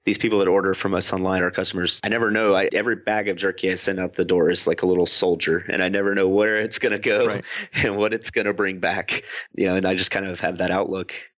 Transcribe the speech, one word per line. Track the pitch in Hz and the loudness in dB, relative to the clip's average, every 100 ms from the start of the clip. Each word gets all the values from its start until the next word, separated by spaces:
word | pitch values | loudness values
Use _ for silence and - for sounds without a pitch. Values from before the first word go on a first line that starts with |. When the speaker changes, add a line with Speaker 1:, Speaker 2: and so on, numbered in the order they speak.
| - | -2
Speaker 1:
these | 98 | 0
people | 117 104 | 2 2
that | 92 | 4
order | 98 95 | 4 2
from | 92 95 | 0 -2
us | 90 - | -2 -2
online, | 92 95 92 | 0 0 0
our | 90 | 0
customers, | 92 95 92 90 - | -2 -4 -2 -2 -2
I | 98 | -2
never | 117 110 | 0 2
know. | 107 110 | 2 4
I, | 95 98 | 4 2
every | 101 113 104 | 0 0 -2
bag | - 107 101 | -2 -2 -2
of | 90 | -2
jerky | 98 90 95 | -2 -2 -2
I | 90 | -2
send | - 92 | -2 -2
out | 92 - | -4 -2
the | 90 | 0
door | 90 82 | 4 4
is | 90 - | 2 0
like | 82 | 0
a | 90 | 2
little | 90 87 | 4 4
soldier, | - 90 85 - 85 | 2 2 0 0 -2
and | - 87 | -2 -2
I | 92 | 0
never | 98 101 | 0 0
know | 98 95 | 2 2
where | 101 107 107 | 4 4 2
it's | 110 - | -2 -2
gonna | 120 104 | -2 0
go | 113 107 117 | 0 2 2
Speaker 2:
Right. | 101 - - | -2 -8 -10
Speaker 1:
<laughs> | - | -8
and | - 117 101 | -2 -2 0
what | 107 | 0
it's | 110 - | 0 -4
gonna | 117 104 | -2 -2
bring | 101 98 92 | 0 -2 0
back. | 87 95 - - - - - - | -2 -2 -4 -6 -6 -14 -12 -2
You | 95 | 0
know, | 92 | 2
and | 92 | 2
I | 92 | 0
just | 92 | 0
kind | 101 95 | -2 -4
of | 87 | -4
have | 80 90 | -4 -2
that | 90 | -2
outlook. | 92 - 95 92 - - _ | 0 -2 -4 -8 -12 -16 _